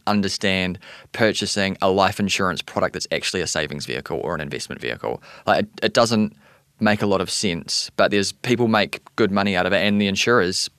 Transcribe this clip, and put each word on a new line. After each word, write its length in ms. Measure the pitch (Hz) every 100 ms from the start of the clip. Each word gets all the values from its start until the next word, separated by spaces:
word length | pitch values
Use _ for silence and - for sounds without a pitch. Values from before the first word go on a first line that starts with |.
| -
understand 720 | 104 98 - 101 95 92 90 - - -
purchasing 680 | - 110 92 101 104 98 92
a 80 | 98
life 300 | 95 95 -
insurance 420 | 101 - 92 82
product 300 | - 101 92
that's 160 | 90 -
actually 300 | 80 - 95
a 80 | 80
savings 360 | 80 76 71
vehicle 360 | 67 62 - 78
or 100 | 71
an 80 | 82
investment 400 | 71 65 - -
vehicle. 400 | 60 58 55 - - - -
Like, 160 | 80
it, 40 | 104 -
it 120 | 107
doesn't 420 | 123 113 110 107 - _ _ _ -
make 240 | 107 104
a 40 | 104
lot 140 | 95
of 80 | 90
sense, 600 | - 101 85 - - - -
but 160 | 95
there's, 180 | 101 95
people 380 | - 123 120 117
make 320 | 110 98 - - -
good 160 | 104
money 240 | 98 101 90
out 100 | 90
of 60 |
it 60 | 95
and 220 | 104 101
the 60 | 101
insurers 640 | 98 120 120 90 95 -